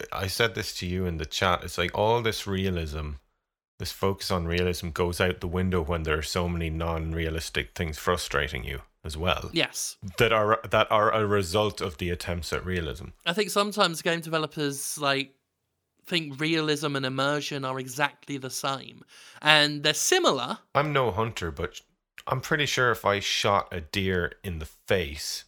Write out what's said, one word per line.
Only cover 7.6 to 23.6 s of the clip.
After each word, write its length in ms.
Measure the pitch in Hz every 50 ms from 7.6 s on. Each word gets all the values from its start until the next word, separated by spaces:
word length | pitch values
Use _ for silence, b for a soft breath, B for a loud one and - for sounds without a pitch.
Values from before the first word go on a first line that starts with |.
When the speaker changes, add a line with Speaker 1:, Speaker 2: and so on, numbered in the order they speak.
| 71 - -
Speaker 1:
things 240 | - 90 80 76 -
frustrating 680 | - 92 87 82 - - - 71 73 69 - 62 57
you 160 | - 69 - - _ _ _ -
as 120 | 85 76
well. 340 | 78 85 92 - - - 85
Speaker 2:
Yes. 440 | - 165 131 - - - - - - - - 95 - -
Speaker 1:
That 140 | 120 110
are, 280 | 113 110 104 107 113 - - -
that 200 | - 110 107 -
are 200 | 113 107 104 110
a 140 | 107 110 107
result 540 | 101 104 101 95 82 87 107 107 104 - -
of 180 | 85 98 82 -
the 120 | 92 87
attempts 420 | 87 - - - 87 87 80 -
at 120 | 85 - 78
realism. 420 | 90 92 87 82 71 71 78 69 64 - _ -
Speaker 2:
I 60 | 170
think 180 | 175 214 208 175
sometimes 500 | - 208 202 208 196 208 196 170 165 151
game 180 | - 180 170 170
developers, 760 | 160 165 165 160 156 151 - 160 147 143 139 135 - - - 151
like, 360 | 143 139 139 135 139 - _ _ _ _ _ _ _ _ _ _ _ _ _ _ _
think 340 | - 185 170 160 143 135 131
realism 560 | 156 160 165 160 156 151 151 143 156 147 143
and 80 | 135 131
immersion 580 | 131 131 135 139 143 147 147 139 - 151 139 135
are 140 | 131 131 131
exactly 580 | 127 131 117 139 147 139 - _ _ - 143 135
the 120 | 131 127
same. 540 | - - - 139 135 127 127 - 117 - - B B B B B B B
And 420 | B 151 156 151 147 147 147 147
they're 120 | 147 151 151
similar. 640 | - - - 359 381 349 277 156 127 120 143 214 - _ _ -
Speaker 1:
I'm 180 | 135 147 156
no 180 | 143 139 127 110
hunter, 400 | 90 107 110 117 101 - 92 82
but 300 | 71 - 85 - - - - _ _ _ _ _ _ - -
I'm 140 | - 135 131
pretty 260 | - - 165 151 143
sure 240 | 123 - 131 127 120
if 140 | 110 - -
I 140 | 101 101 98
shot 480 | - - - - - 110 101 95